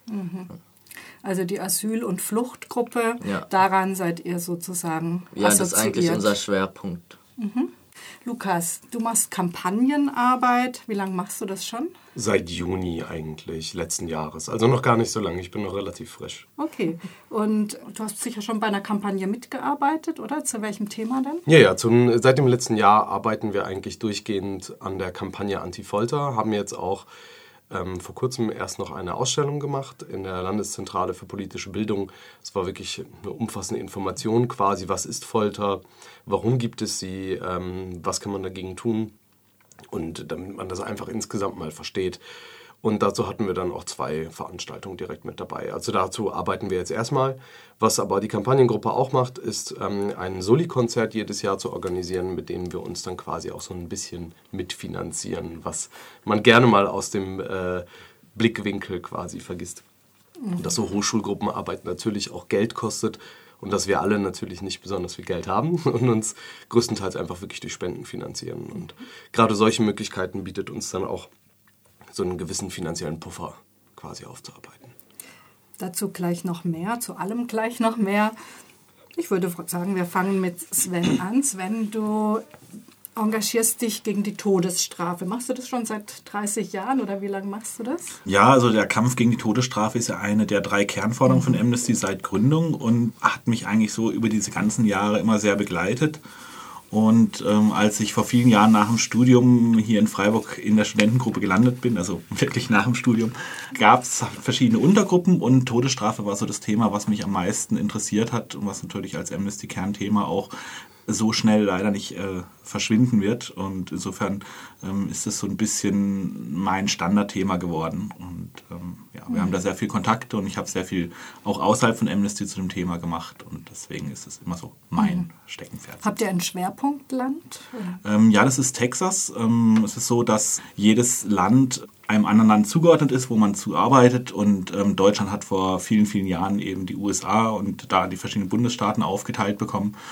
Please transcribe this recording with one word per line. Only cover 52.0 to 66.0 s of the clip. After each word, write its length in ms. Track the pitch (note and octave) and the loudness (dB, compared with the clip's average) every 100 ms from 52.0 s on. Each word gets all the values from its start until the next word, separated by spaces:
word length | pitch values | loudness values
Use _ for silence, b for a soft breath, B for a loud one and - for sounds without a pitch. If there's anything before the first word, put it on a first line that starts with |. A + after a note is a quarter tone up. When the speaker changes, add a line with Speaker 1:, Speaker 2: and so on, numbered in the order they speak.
| F2 F#2 F#2 F2 | -4 -4 -4 -6
Speaker 3:
mit 140 | D#2+ | -6
dem 220 | F2+ F2 | -8 -8
wir 100 | F2 | -8
uns 180 | F#2 F2+ | -10 -10
dann 160 | F#2+ F#2 | -10 -10
quasi 320 | - D#2+ F2 | -8 -8 -8
auch 120 | - | -10
so 120 | - | -10
ein 160 | F2+ E2+ | -12 -10
bisschen 460 | G2 - F2 E2 b _ | -10 -10 -10 -12 b _
mitfinanzieren, 1120 | F#2+ F#2 - F2+ F2+ F2 - G2 F#2 F2 E2 F2 | -10 -10 -10 -10 -8 -8 -8 -8 -8 -8 -10 -10
was 240 | - - B B B | -8 -10 B B B
man 200 | G#2+ G#2 | -2 4
gerne 240 | A#2 A2+ A#2 | 8 8 8
mal 180 | G2+ G2 | 6 4
aus 240 | E2 - | 0 -4
dem, 300 | G2+ F#2+ F#2+ | -6 -6 -8
äh, 440 | F#2 F#2+ F2+ F2+ F2 B B B _ G#2 | -6 -4 -4 -4 -8 B B B _ 0
Blickwinkel 640 | A2 A2 G2+ G2 - F2+ | 0 2 -4 -6 -6 -10
quasi 380 | - - E2+ E2+ | -8 -10 -10 -10
vergisst. 440 | - F2+ - - - _ _ _ _ E4+ | -10 -10 -12 -16 -20 _ _ _ _ -12
Speaker 1:
Mhm. 180 | G#3+ F3 | -6 -4
Speaker 3:
Und 80 | - | -2
dass 100 | - | -2
so 160 | F#2 | -2
Hochschulgruppenarbeit 920 | G2+ G#2 A2+ G2+ G2 G#2 - F#2 F#2 | 0 0 0 -2 -2 -4 -4 -6 -6
natürlich 460 | - F2+ A2+ G2+ - | -8 -6 -4 -4 -6
auch 160 | F2+ - | -10 -2
Geld 280 | G2+ A#2 - | 0 0 -2
kostet 420 | A2 - A2 - B B B B | -6 -4 -6 -6 B B B B
und 140 | F#2+ | -4
dass 140 | G2 G2 | -2 0
wir 140 | F2 | 0
alle 180 | G2 G#2 | 2 2
natürlich 420 | G2 F#2 F#2 F2 | 0 -4 -10 -8
nicht 200 | G2 - | -10 -10
besonders 320 | F2+ G2 F2 - | -8 -6 -6 -8
viel 100 | - | -6
Geld 220 | F2 E2 | -6 -2
haben 240 | G2 D#3 | -2 0
<laughs> 120 | F3 | 0
und 260 | C3 A#2+ | 0 2